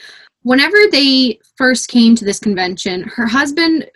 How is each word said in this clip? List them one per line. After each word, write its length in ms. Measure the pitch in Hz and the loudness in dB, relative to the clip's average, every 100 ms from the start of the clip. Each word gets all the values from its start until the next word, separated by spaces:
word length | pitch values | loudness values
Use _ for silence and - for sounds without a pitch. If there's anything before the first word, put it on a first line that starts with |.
| - - _ _ | -20 -20 _ _
Whenever 340 | 240 262 302 415 415 | -2 0 2 4 4
they 480 | 294 277 262 254 - _ - | 2 2 2 0 -4 _ -4
first 320 | 254 247 - | -2 -2 -2
came 260 | 247 226 | 2 4
to 100 | 226 | 4
this 140 | 196 196 | 0 -6
convention, 640 | 214 185 180 185 202 185 | -4 -4 -4 -6 -8 -8
her 240 | 214 - 226 | -8 -8 -4
husband, 640 | 247 285 302 330 320 - | -2 -2 -2 0 -2 -4